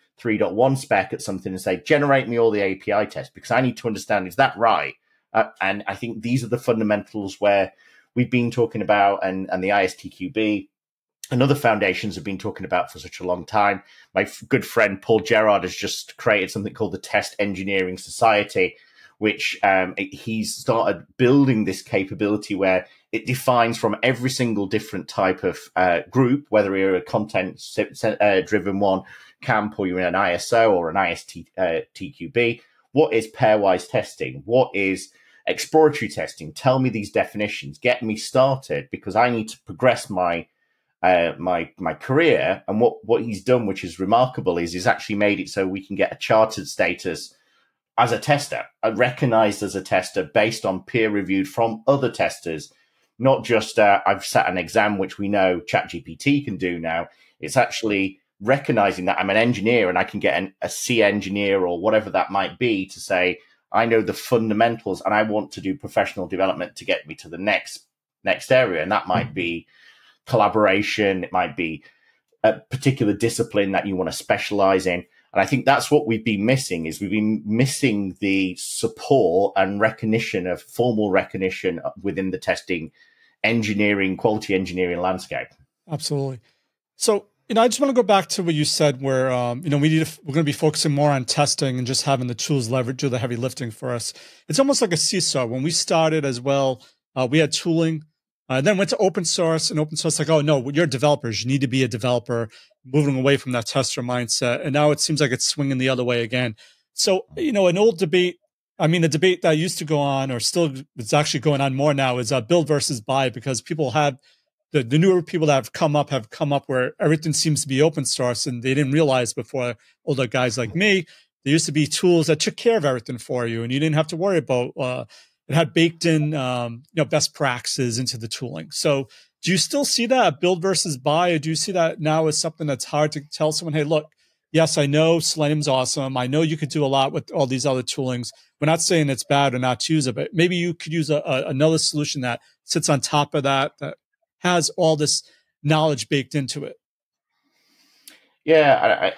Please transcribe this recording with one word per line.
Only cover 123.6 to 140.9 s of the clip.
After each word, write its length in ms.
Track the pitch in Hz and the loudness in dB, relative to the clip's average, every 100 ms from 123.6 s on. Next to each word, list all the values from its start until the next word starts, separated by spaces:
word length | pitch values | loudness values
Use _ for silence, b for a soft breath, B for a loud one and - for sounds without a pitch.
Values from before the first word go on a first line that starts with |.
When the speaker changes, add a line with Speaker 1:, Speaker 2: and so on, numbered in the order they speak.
Speaker 2:
and 80 | 117 | -4
you 80 | 135 | -2
didn't 180 | 160 151 | 2 2
have 100 | 156 | 0
to 100 | 165 | -2
worry 220 | 196 175 | 0 0
about, 340 | 120 127 123 - | 0 -2 -2 -4
uh, 260 | 127 127 117 b b b - | -6 -6 -10 b b b -2
it 80 | |
had 180 | 147 156 | 0 2
baked 320 | 170 165 165 | 2 2 2
in, 300 | 165 156 151 | 0 2 0
um, 480 | 156 127 123 120 117 - | -2 -4 -4 -6 -10 -8
you 100 | 165 | -4
know, 40 | 127 | 0
best 280 | 151 - | 0 -2
practices 640 | - 143 120 - - 123 113 | -2 -2 -2 -4 -2 -2 -2
into 200 | 127 117 | -4 -6
the 100 | 113 | -10
tooling. 420 | - 127 135 - | -10 -10 -10 -10
So 380 | - 165 139 135 b b _ | -2 0 0 -2 b b _
do 80 | - | -2
you 60 | 185 | 0
still 300 | - 285 277 | 0 0 0
see 180 | - | 0
that 380 | 233 254 190 139 | 2 4 2 2
build 180 | 180 180 | 0 0
versus 380 | 190 180 180 127 | 0 0 -2 -4
buy, 320 | 143 156 180 | 0 2 2
or 80 | 165 | 0
do 100 | 156 | -2
you 60 | |
see 180 | 156 - | -4 -2
that 280 | 185 165 - | 0 0 0
now 260 | 156 160 160 | 0 2 2
as 100 | 143 | 0
something 300 | 165 - 151 | -4 -4 -4
that's 180 | 131 | -4
hard 280 | - 147 151 | -4 -2 -2
to 100 | 151 143 | -6 -12
tell 200 | - 151 | -4 -2
someone, 200 | 156 170 | -2 -4
"Hey, 120 | 156 | -2
look, 260 | 147 156 156 _ _ _ _ | 0 -2 -2 _ _ _ _
yes, 240 | 156 156 156 | 2 2 2
I 80 | |
know 360 | 143 147 160 170 | 2 4 4 4
Selenium's 480 | - 156 147 151 147 | 0 0 0 0 2
awesome. 500 | 131 123 151 135 131 | 0 0 -2 -4 -4
I 80 | 123 | 0
know 160 | 147 | 0
you 160 | 160 156 | 0 -2
could 100 | 147 | -4
do 160 | 156 | -2
a 20 | 139 | 2
lot 260 | 135 135 | 2 2
with 180 | 151 - | -2 -4
all 160 | 180 131 | -2 0
these 180 | 131 | 0
other 180 | 139 131 | 0 -2
toolings. 480 | 120 - 131 123 117 b b _ | -2 -6 -4 -6 -8 b b _
We're 60 | 147 | 2
not 160 | 165 | 2
saying 260 | - 175 147 | 2 2 2
it's 160 | 131 | -2
bad 300 | - 139 139 | 0 2 2
or 40 | 135 | 2
not 220 | 127 123 | 0 -2
to 140 | - | 0
use 120 | 160 127 | 0 0
it, 100 | 131 | -4
but 180 | 143 | -4
maybe 220 | 170 175 180 | 2 2 2
you 180 | 175 | -2
could 180 | 165 160 | -4 -6